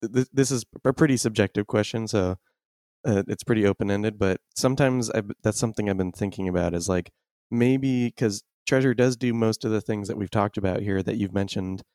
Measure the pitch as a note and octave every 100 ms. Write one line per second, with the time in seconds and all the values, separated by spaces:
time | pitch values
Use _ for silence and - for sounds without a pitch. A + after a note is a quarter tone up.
0 | A#2 B2 C3 C3+ C3+ C3 A2 - B2+ C3
1 | D#3+ B2+ B2 A2 G2 - G#2 A2+ G#2 A2+
2 | A2 A2 F#2 F#2 _ _ _ _ _ _
3 | - G2+ G2 G#2+ - A2+ G2+ G2 G2+ G2+
4 | G#2+ G#2+ G2 F#2 _ - C3+ C3+ C#3 B2+
5 | A2+ A2+ G2+ - A#2 G#2+ A#2 A2 G#2 F#2+
6 | F#2 - G2+ F#2 F#2 F2+ F2 E2+ E2+ F2+
7 | E2+ _ _ _ _ A#2 A#2+ C3+ C3+ B2+
8 | A#2+ - A#2+ G2+ - _ - C3 C3 A#2
9 | B2+ B2 B2+ A#2 A2+ A2 A#2+ A2 - G#2+
10 | G2+ G#2+ G2 A2 G2+ - G2 F#2 G2+ F#2+
11 | F#2+ A2+ G2 G2 G2 - F#2 F#2+ -